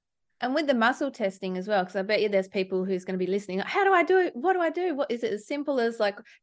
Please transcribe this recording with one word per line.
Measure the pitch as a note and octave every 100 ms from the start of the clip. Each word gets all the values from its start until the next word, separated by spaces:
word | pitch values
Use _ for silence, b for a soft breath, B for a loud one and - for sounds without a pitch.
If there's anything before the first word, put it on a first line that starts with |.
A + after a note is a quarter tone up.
| _ _ _ -
And | A#3+
with | C#4+ C#4+
the | B3
muscle | A3+ B3+ C#4
testing | - G3 F#3+ F#3+ F#3
as | G3
well, | G3+ F3+
'cause | G3+
I |
bet | F#3+ G#3+
you | G#3
there's | G3 F#3+
people | G3 F#3 F#3 F#3+
who's | F#3 F#3
gonna | F#3
be | F3+
listening, | G3+ G3+ F#3
like, | -
"How | F#4+
do | G4
I | F4+
do | F4 F#4
it? | F4 A#3+
What | E4+
do | F#4
I | E4
do?" | F4 F4+ C#4
What, | -
is | A#3+
it | A#3
as | G#3 -
simple | D4 D4 C4+
as, | A#3 A#3
like, | G#3 G3+ b b